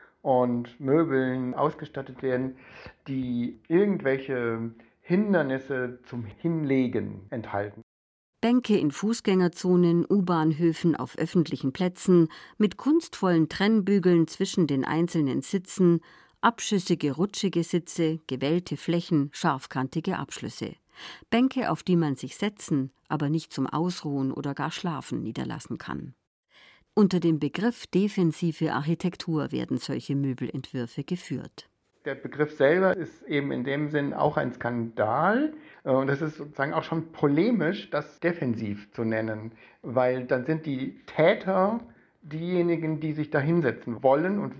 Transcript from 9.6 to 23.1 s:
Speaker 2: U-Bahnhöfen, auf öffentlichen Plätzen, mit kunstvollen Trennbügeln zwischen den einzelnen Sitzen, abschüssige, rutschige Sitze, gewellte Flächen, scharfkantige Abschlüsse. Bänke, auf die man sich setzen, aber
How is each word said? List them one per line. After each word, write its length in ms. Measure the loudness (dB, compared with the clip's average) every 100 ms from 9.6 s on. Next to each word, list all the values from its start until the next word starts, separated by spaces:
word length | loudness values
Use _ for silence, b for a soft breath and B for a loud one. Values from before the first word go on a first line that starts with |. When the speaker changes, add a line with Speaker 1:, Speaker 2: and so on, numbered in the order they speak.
| 2 4 6 4 4
Speaker 2:
U-Bahnhöfen, 840 | 2 2 2 2 2 2 2 2 2
auf 200 | -2 -4
öffentlichen 540 | 0 2 0 -2 -4
Plätzen, 560 | -2 -2 0 4 6 4 B B B
mit 200 | 0 0
kunstvollen 720 | 2 2 0 -2 2 4 2
Trennbügeln 800 | 2 2 4 4 4 6 4 4
zwischen 380 | 0 -2 2 2
den 180 | 2
einzelnen 600 | 0 0 0 0 0 0
Sitzen, 580 | -2 -4 -2 4 6 4 b b b b
abschüssige, 680 | 0 2 0 0 0 0 0
rutschige 520 | 0 -2 0 -2 0
Sitze, 560 | 0 -2 -2 -2 0 -2 -6
gewellte 520 | -2 0 0 -2 -6
Flächen, 520 | -2 -2 2 0 0
scharfkantige 840 | 0 0 0 -4 -6 -4 -4 -4 -4
Abschlüsse. 560 | -6 -10 -10 -8 -10 -12 _ B B B B
Bänke, 400 | 2 2 0 -2
auf 140 | -2
die 140 | 2 2
man 180 | 2 -2
sich 200 | -8 -6
setzen, 560 | -6 -4 -2 -2 -2 _
aber 200 | -6